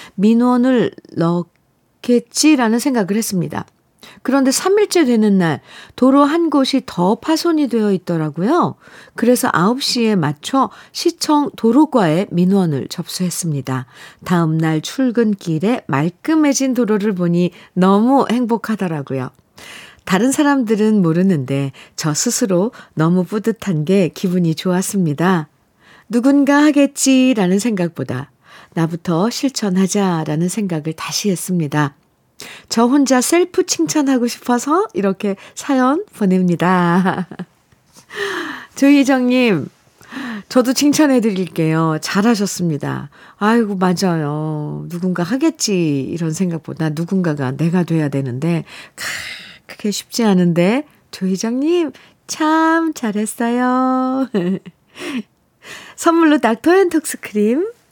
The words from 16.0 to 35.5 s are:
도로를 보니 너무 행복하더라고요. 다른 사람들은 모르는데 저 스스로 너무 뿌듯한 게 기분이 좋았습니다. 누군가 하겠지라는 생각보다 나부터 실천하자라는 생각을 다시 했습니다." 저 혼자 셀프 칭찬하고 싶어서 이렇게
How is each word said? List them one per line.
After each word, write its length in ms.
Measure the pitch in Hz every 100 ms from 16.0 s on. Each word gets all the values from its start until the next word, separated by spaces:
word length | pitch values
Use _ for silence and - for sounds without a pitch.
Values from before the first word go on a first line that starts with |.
| 160 - - 320 294 269 269
도로를 400 | 254 233 214 208
보니 360 | 185 175 175 175 - -
너무 540 | - 185 196 233 269 -
행복하더라고요. 1000 | 233 240 226 - 214 185 160 139 135 127 - _ - - - - -
다른 260 | - 190 247
사람들은 680 | 269 294 277 220 220 214 214
모르는데 720 | 170 160 190 170 127 139 139 - - -
저 160 | 156
스스로 580 | 151 - 233 240 175 208 - -
너무 300 | - 160 180
뿌듯한 600 | 175 214 208 214 - 160
게 240 | 151 196 170
기분이 460 | - 196 180 170
좋았습니다. 960 | 160 185 180 190 202 170 139 170 185 151 _ _ _ _ - _
누군가 540 | 226 240 285 269 285
하겠지라는 960 | 302 285 277 - - 262 254 233 180 196
생각보다 720 | 240 202 175 - 131 127 139 _ _ - -
나부터 560 | - 165 170 - 165 208
실천하자라는 1200 | - 277 - 208 185 190 208 196 165 151 151 175
생각을 440 | 202 202 165 151
다시 360 | 160 - - 208
했습니다." 640 | 175 - 180 151 147 143 - _ _ _ _ - - -
저 160 | -
혼자 360 | 233 285 269 254
셀프 440 | 240 339 349 -
칭찬하고 640 | 370 - 311 311 269 269 233
싶어서 600 | - - 240 277 320 427
이렇게 440 | - 196 190 208 190 -